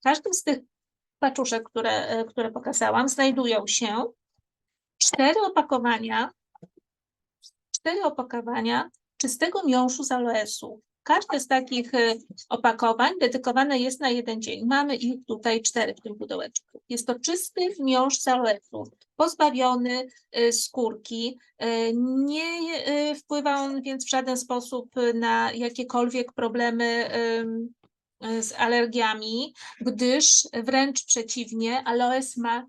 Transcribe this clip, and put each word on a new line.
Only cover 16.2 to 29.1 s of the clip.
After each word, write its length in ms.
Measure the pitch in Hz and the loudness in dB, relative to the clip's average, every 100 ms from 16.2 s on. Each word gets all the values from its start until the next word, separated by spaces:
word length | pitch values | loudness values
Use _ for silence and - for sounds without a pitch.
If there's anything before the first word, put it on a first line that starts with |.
| 214 190 - - _ - _ | -8 -8 -6 -10 _ -20 _
Jest 180 | 240 233 | -8 -4
to 120 | 247 | -4
czysty 560 | 247 349 - - 359 392 | -2 -4 -4 -2 -4 -2
miąższ 400 | 269 254 269 277 | 0 2 2 0
z 80 | - | 0
aloesu, 600 | 254 233 202 _ 220 202 _ _ _ | 2 2 -2 _ -12 -12 _ _ _
pozbawiony, 880 | 320 320 302 254 254 247 247 247 254 - _ | 0 4 2 4 2 2 0 -2 -6 -14 _
e, 200 | - 233 | 2 2
skórki. 840 | 233 - - 226 220 - 226 233 262 _ _ | 2 -4 -2 -2 -2 -10 -6 -4 -6 _ _
E, 340 | 233 226 226 | -2 0 0
nie, 880 | 233 247 262 277 294 330 339 330 320 | 2 0 2 0 0 -4 -4 -4 -4
e, 300 | - 294 294 | -2 0 0
wpływa 460 | 294 - 294 285 277 | -2 -4 -2 0 0
on 220 | 277 277 | 0 -4
więc 240 | 262 269 - | -6 -8 -2
w 20 | |
żaden 280 | 269 254 254 | -2 0 -4
sposób 580 | 254 247 247 254 247 - 240 | -2 -4 -4 -8 -8 -2 0
na 380 | 233 233 226 226 | 2 2 2 0
jakiekolwiek 800 | - 240 240 247 247 240 247 240 | -2 -6 -4 -4 0 0 0 -6
problemy, 520 | - 233 240 240 233 | -4 -4 0 0 0
em, 880 | 233 233 233 233 233 226 226 226 233 - _ _ _ _ | 0 0 -2 -2 -2 -2 -2 -6 -8 -12 _ _ _ _
e, 220 | 220 226 | -6 -4
z 100 | 220 | -4
alergiami, 1000 | - 233 240 233 233 226 | -2 2 2 2 0 0